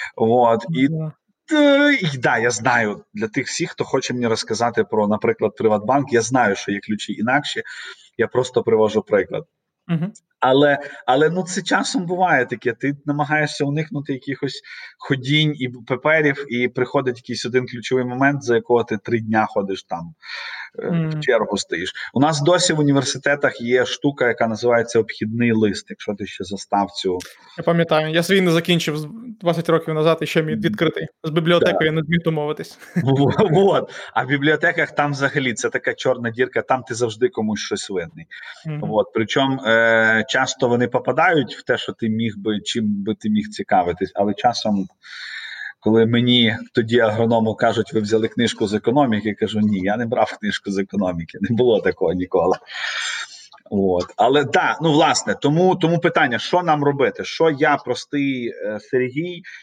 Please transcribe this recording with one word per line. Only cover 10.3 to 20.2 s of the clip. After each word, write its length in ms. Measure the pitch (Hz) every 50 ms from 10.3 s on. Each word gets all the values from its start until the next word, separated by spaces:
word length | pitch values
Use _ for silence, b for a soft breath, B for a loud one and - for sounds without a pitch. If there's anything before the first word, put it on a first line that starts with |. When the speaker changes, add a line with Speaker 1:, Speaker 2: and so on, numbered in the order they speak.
| _ _
Speaker 1:
Але, 380 | - 127 131 139 147 147 143 139 B B B B B
але, 240 | - 127 139 156 160
ну, 120 | 170 185 180
це 200 | 170 - 208 -
часом 440 | - - - 285 - - 269 180
буває 400 | 170 180 175 185 180 160 131 123
таке, 260 | 123 120 107 - - 113
ти 240 | - - 139 143 143 _
намагаєшся 580 | 147 143 147 147 135 151 151 151 147 - - 147
уникнути 480 | 143 143 156 156 156 - 147 143 - 139
якихось 500 | 127 - 139 135 - - 135 - - B B B B B B B _
ходінь 560 | - - 143 131 127 131 147 156 156 151 147 -
і 100 | 127 123
паперів, 760 | 120 123 110 - 135 123 - 151 156 160 151 147 135 - - -
і 200 | 117 120 123 127
приходить 480 | - - 123 123 - 143 135 127 120
якийсь 300 | 120 - - 120 - -
один 200 | 123 113 127 123
ключовий 380 | 120 120 120 104 - 131 127 123
момент, 380 | 123 123 127 139 139 143 131 113
за 120 | 117 117
якого 300 | 113 110 - 123 120 113
ти 120 | - 113
три 240 | 104 - - 117 117
дня 260 | 110 107 110 110 110 101
ходиш 360 | - 107 98 98 95 92 -
там, 300 | _ 90 85 85 85 80 B